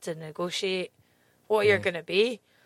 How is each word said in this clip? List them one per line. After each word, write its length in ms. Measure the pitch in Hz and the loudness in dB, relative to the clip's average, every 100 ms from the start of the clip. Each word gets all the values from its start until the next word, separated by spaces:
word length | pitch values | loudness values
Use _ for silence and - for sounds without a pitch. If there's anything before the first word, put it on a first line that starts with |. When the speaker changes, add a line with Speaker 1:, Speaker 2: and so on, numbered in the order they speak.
Speaker 1:
to 140 | - 160 | -8 -8
negotiate 760 | 156 151 175 - 190 185 175 _ _ _ _ _ - | -10 -6 -6 -4 -2 -4 -6 _ _ _ _ _ -2
what 200 | 214 208 | 2 4
you're 100 | 196 | 4
Speaker 2:
Yeah. 60 | |
Speaker 1:
gonna 200 | 202 175 | 2 -4
be? 380 | 160 180 233 226 _ _ | -2 2 2 0 _ _